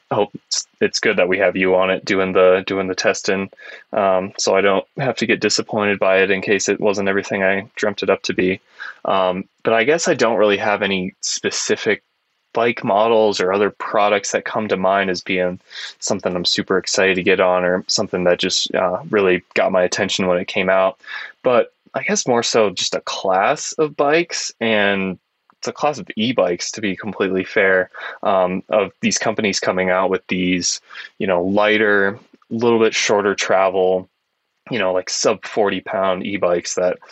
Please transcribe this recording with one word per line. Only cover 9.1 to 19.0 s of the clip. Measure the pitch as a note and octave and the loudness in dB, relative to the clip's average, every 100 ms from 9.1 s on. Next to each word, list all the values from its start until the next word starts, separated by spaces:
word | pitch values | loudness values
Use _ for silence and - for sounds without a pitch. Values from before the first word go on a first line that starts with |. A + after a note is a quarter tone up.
| F#2+ F#2 F#2 - _ | 0 0 -2 -8 _
but | - | 0
I | A2+ A2+ | 2 2
guess | E3 F#3 | 0 0
I | |
don't | C#3 A#2 G#2 | 0 2 4
really | G#2 G2 | 2 2
have | A2 G#2 | 0 0
any | G2 F#2+ F2+ - | 0 -2 -4 -8
specific | - - G2+ - - G#2+ A2+ G2+ _ _ _ _ _ | -8 -6 -4 -4 -4 -2 0 -2 _ _ _ _ _
bike | A#2 A#2+ A#2+ | -2 0 0
models | A#2+ G2 A2+ A2+ G#2+ G2 | 0 2 4 4 4 2
or | F#2 | 0
other | G2 G2+ | 2 0
products | - - A2+ G2+ G#2 - | -2 -2 2 2 2 0
that | - - | -4 -4
come | A#2 G#2+ | -4 -2
to | F#2+ | 0
mind | F#2 G2 G2 | 2 2 0
as | F2+ | -4
being | - F#2+ F2+ F#2 _ - - - | -4 -2 -2 -4 _ -16 -16 -10
something | - G#2 F#2+ F2+ | -4 -2 -2 -2
I'm | F2 | -2
super | - - F#2+ | -2 0 -2
excited | - - F#2+ F#2 | 0 0 2 2
to | |
get | F2+ F#2 | 2 2
on | F#2 F2+ | 4 2
or | F2+ F2+ - | 2 0 -2
something | - G2+ F#2 F2 | -4 -2 0 2
that | F2+ | 2
just, | F#2+ - - - | 0 -2 -2 0
uh, | F#2 F2+ | 0 -2